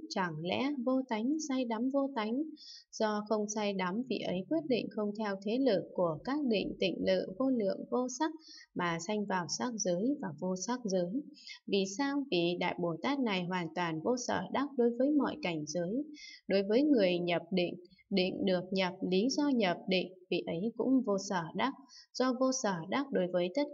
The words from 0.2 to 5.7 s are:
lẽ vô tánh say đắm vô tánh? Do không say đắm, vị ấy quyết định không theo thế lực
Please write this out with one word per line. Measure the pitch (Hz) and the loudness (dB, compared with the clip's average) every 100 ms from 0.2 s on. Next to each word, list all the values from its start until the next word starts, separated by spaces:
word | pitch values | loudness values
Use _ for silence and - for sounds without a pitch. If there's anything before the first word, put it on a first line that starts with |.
| 175 156 | -2 -2
lẽ | 170 208 269 285 247 | -2 0 0 0 0
vô | 262 262 | 0 0
tánh | 220 240 311 294 | -2 0 0 0
say | 262 240 | -2 0
đắm | 220 262 | -2 0
vô | 277 277 240 | 0 0 0
tánh? | 214 254 320 - - - - | 0 -2 -4 -8 -18 -20 -18
Do | - 214 208 208 | -2 0 0 0
không | 220 208 214 | 0 0 0
say | 202 | 0
đắm, | 196 180 208 254 | 0 0 -2 -2
vị | 202 - | -4 -2
ấy | 185 - | -2 0
quyết | 320 302 | -2 2
định | 233 - | 0 0
không | - 208 208 | -4 -4 -2
theo | 214 196 202 | -4 -2 -2
thế | 247 | 2
lực | 269 | 4